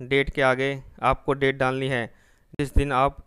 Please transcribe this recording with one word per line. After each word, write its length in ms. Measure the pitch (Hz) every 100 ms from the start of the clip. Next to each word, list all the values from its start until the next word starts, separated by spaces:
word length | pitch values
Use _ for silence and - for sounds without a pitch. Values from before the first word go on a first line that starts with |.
डेट 280 | 123 139 139
के 120 | -
आगे 260 | 131 127 135 139 - -
आपको 300 | 120 139 -
डेट 240 | 139 135 135
डालनी 300 | 131 131 135
है 180 | 131 110 - _ _ _ -
जिस 140 | 143 -
दिन 160 | 139
आप 260 | 131 139 -